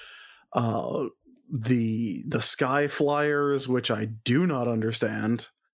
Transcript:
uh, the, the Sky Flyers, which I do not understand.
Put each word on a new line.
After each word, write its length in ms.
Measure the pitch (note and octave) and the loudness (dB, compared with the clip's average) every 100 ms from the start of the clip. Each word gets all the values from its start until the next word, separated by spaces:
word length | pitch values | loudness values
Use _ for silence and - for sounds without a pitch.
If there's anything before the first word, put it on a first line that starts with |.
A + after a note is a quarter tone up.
| - - - - _ | -20 -20 -20 -20 _
uh, 520 | - A#2 G#2+ - - C3 - _ - - | -2 0 0 -2 -4 -6 -8 _ -20 -8
the, 720 | B2+ A2+ B2 A2+ A2 A2+ C#2+ C3+ | -6 2 2 2 0 -2 -6 -4
the 140 | A#2+ | 0
Sky 460 | - - C3 C#3 C#3+ | 0 2 2 2 0
Flyers, 800 | - D3 D3 D3 D3 C#3+ C#3 C3 | 2 2 2 2 2 2 0 0
which 220 | B2+ - | 0 0
I 160 | G#2+ A2 | -2 -2
do 400 | A2 - B2+ F3+ | -4 0 2 4
not 200 | C#3 A#2+ | 2 0
understand. 840 | A2+ A2 A2+ A2+ G#2+ G#2+ A#2 - _ _ | 0 0 0 -2 0 0 0 -4 _ _